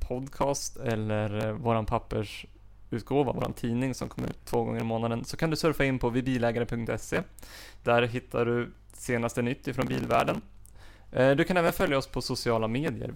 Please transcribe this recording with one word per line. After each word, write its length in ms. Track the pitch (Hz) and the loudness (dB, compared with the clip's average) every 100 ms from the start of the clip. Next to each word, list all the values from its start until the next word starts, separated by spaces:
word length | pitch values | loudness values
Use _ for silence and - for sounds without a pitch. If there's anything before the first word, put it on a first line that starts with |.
| - | -4
podcast 680 | 127 135 - 139 139 - - | -4 -4 -2 0 0 -4 -4
eller, 720 | 127 110 107 107 107 107 110 | -2 0 0 0 0 -2 -2
eh, 40 | |
våran 340 | 107 120 113 107 | 0 2 2 2
pappersutgåva, 1500 | 113 - 113 104 - - - - - - 117 - 135 127 | -2 -2 -4 -4 -8 -14 -20 -20 -20 -8 -6 0 2 2
våran 200 | - 120 | 0 -2
tidning 420 | - 120 120 131 | -2 -2 0 -2
som 140 | 123 120 | -4 -8
kommer 200 | - - | -6 -6
ut 160 | - | -8
två 200 | - 120 | -2 0
gånger 160 | 117 113 | 0 -2
i 40 | |
månaden, 400 | 113 113 117 117 | -2 0 0 -2
så 120 | - - | -4 -2
kan 140 | 160 | 0
du 60 | 151 | 2
surfa 280 | 165 139 | 2 4
in 140 | 135 131 | 2 2
på 120 | 123 | 0
vi 120 | 120 | 0
bilägare 440 | 131 123 117 117 117 | 0 2 2 0 -2
punkt 240 | 120 117 117 | -2 -2 -4
se. 200 | - 156 - - - - - - | -4 -4 -4 -10 -18 -18 -18 -4
Där 180 | - 120 | 4 6
hittar 420 | 120 120 - 120 | 4 0 -2 0
du 280 | 117 120 117 - - | 2 2 -2 -8 -20
senaste 500 | - - 120 117 - | -8 -2 0 0 0
nytt 260 | 120 139 - | -2 -2 -4
ifrån 180 | - 127 | -2 -2
bilvärlden. 540 | 131 120 117 143 - - - - - - - - | -2 2 2 2 -2 -6 -16 -18 -18 -18 -18 -4
Eh, 180 | - 131 | 4 6
du 140 | 139 | 6
kan 120 | 170 180 | 4 4
även 160 | 165 | 4
följa 260 | - 185 135 | 4 2 2
oss 80 | - | 0
på 140 | 127 | -4
sociala 460 | - 123 120 113 110 | -2 -2 2 2 2
medier. 420 | 120 120 110 117 | 0 -2 -4 -6